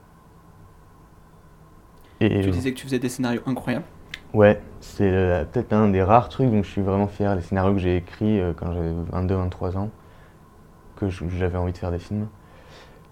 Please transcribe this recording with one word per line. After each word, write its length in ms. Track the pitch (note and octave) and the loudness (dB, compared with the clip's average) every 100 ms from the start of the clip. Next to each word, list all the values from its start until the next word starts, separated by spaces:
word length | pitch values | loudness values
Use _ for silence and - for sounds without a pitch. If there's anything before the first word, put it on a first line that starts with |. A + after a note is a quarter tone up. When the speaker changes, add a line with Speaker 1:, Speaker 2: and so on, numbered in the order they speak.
| - - - - - - - - - - - - - - - - - - - - - - | -20 -20 -20 -20 -20 -20 -20 -20 -20 -20 -20 -20 -20 -20 -20 -20 -20 -20 -20 -20 -12 2
Speaker 1:
et, 200 | G#2+ G2+ | 2 4
Speaker 2:
Tu 80 | F#2+ | 2
Speaker 1:
euh, 20 | |
Speaker 2:
disais 220 | F2+ C3 | 0 -2
que 40 | B2+ | -4
tu 80 | C3 | -4
faisais 140 | B2+ | -2
des 100 | B2 | -2
scénarios 320 | - B2 A#2+ - | -2 -2 -2 -4
incroyables ? 400 | B2 - A#2+ E3+ - - - - | -6 -4 -4 -6 -18 -18 -18 -2
Speaker 1:
Ouais, 280 | G#2+ G#2 G#2 - - | 6 6 6 -2 -18
c'est, 320 | - - G2+ | -10 0 2
euh, 320 | F#2 F2+ F2 D2 | 4 2 2 0
peut-être 280 | B2 A2 | -4 0
un 160 | G#2+ G#2+ | 2 4
des 140 | F#2+ | 4
rares 260 | F#2 A#2 A2+ | 6 4 4
trucs 200 | - C3 | 0 0
dont 140 | G#2+ | 2
je 60 | G2 | 0
suis 120 | - | -2
vraiment 260 | G2 F#2+ G2+ | 0 0 0
fier, 280 | - G2+ F#2+ | -2 -2 -2
les 60 | |
scénarios 320 | F2 F#2+ F#2 | -2 0 2
que 60 | G2+ | 2
j'ai 180 | F2+ F2+ | 2 0
écrits, 420 | F2 - G#2+ G#2+ | -2 -4 0 0
euh, 140 | F2+ | 0
quand 180 | D#2+ E2+ | -4 -4
j'avais 220 | E2+ E2 E2 E2 | -4 -2 -4 -4
vingt-deux, 240 | F2+ F#2 F#2+ | -2 -2 0
vingt-trois 420 | F2+ - F#2 F#2 | -2 -4 -6 -4
ans, 120 | G#2 - - - - - - - - - - - | -6 -10 -20 -20 -20 -20 -20 -20 -20 -20 -18 -6
que 140 | G2 | -6
je, 180 | F#2 E2 | -4 -6
j'avais 280 | F2+ F#2 F2+ | -2 -2 -2
envie 160 | F2+ | -4
de 40 | F2 | -4
faire 140 | F#2 | -4
des 80 | F2 | -6
films. 280 | - G#2 G#2+ - - - - - - - - | -6 -6 -6 -12 -20 -20 -20 -20 -20 -20 -16